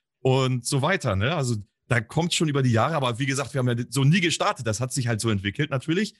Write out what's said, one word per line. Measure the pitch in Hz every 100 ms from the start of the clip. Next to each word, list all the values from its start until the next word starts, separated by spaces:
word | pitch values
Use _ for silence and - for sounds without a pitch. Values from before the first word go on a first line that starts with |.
| _ _
und | 131 131 131 127
so | - 143
weiter, | 151 196 127
ne? | 95 120 170
Also | 123 110 - _ -
da | 120
kommt | 110 160 170
schon | - 160
über | 139
die | 127
Jahre, | 110 131
aber | 156 127 113
wie | 135
gesagt, | 135 131
wir | 135
haben | 123
ja | 120 120
so | 139
nie | 139 185
gestartet. | 170 - 185 202 113
Das | 107
hat | 127
sich | 147 117
halt | 110
so | 113
entwickelt | 98 98 117 147
natürlich. | 131 - 175 220